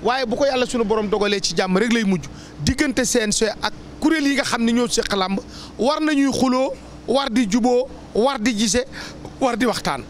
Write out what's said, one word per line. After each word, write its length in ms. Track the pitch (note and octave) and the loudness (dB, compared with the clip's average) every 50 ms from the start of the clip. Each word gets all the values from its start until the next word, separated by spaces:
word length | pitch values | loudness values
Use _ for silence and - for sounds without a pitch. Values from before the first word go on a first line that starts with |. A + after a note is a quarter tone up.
| - | 0
Waaye 220 | G#3 A#3+ C4+ C4 | 0 0 0 0
bu 100 | A3 A3 | -2 0
ko 80 | - C#4+ | 0 2
Yàlla 200 | C#4 C4 B3+ B3 | 2 2 0 0
sunu 180 | - - B3 A#3 | 0 0 -2 0
borom 240 | G3 A3 A3 G#3+ G3+ | 2 0 0 0 0
dogalee 320 | G3+ G#3 G3+ G#3 G3+ G3 | 0 0 2 2 0 0
ci 160 | G3 - F3 | 0 -2 0
jàmm 220 | F3 G3 F#3 F#3 F#3 | 0 0 2 4 2
rek 160 | A3 A#3+ A3 | 4 4 2
lay 100 | A#3 A3 | 2 4
mujj. 240 | G3+ F#3+ E3+ - - - - - - - - | 2 2 0 -2 -6 -14 -16 -18 -18 -12 -4
Diggante 460 | C#3+ - C4 B3 D#4 C#4+ A#3+ - B3+ | -2 0 2 2 2 2 2 0 0
C 140 | - - B3 A3 | 2 2 0 2
N 60 | G#3+ | 2
G 140 | G3+ - A3 G#3+ - - | 0 0 0 0 -2 -2
ak 100 | - G#3 - - - - - - | -4 -6 -6 -6 -16 -16 -14 -2
kuréel 260 | - D4+ D#4+ D#4+ D4 C#4 | 2 2 2 4 2 2
yi 80 | C#4 | 2
nga 80 | C4+ C#4 | 0 0
xam 200 | - - A#3 A#3 | 0 0 0 2
ne 60 | A3+ A#3 | 2 2
ñoo 140 | A#3+ B3 A3+ | 2 2 2
seq 260 | - A3+ A3 - G#3 | 0 -2 -2 0 0
làmb 240 | G3 F#3 F#3 F#3+ F#3+ - - - - - - - - | -2 0 0 -2 -4 -4 -8 -16 -16 -18 -16 -6 0
war 200 | G#3 C4 D4+ D#4 | 0 0 2 2
nañuy 280 | D#4 D4+ D#4 C#4 C#4 C#4 | 0 0 2 2 2 2
xuloo, 420 | - - B3+ C4 B3 B3+ C4 D4 C5 - - - - - - - | 2 2 2 2 2 2 0 0 -2 -8 -14 -18 -18 -14 -4 0
war 220 | A3+ C4+ C#4 C4+ | 0 0 0 2
di 180 | G#3+ A#3+ B3+ G3 | 0 0 0 2
juboo, 380 | F3+ B3 G#3+ B3+ B3 B3 C4 C#4 - - - - - | 2 2 2 4 4 2 0 -2 -8 -16 -18 -4 0
war 240 | G3 A3 C#4 C#4 - | 2 2 2 0 0
di 160 | G#3 B3 A#3+ | 0 -2 0
gise, 300 | G3+ A3+ A3 - B3 - - - - - - - - - - - - | 0 0 2 2 0 -2 -2 -10 -14 -14 -14 -14 -14 -16 -16 -6 0
war 160 | C4+ B3+ A#3 | 0 0 2
di 100 | G#3+ A3 | 2 0
waxtaan. 380 | A#3+ G3 - - F#3 D3 C3 G#2+ - | 0 0 0 -2 -4 -4 -4 -6 -12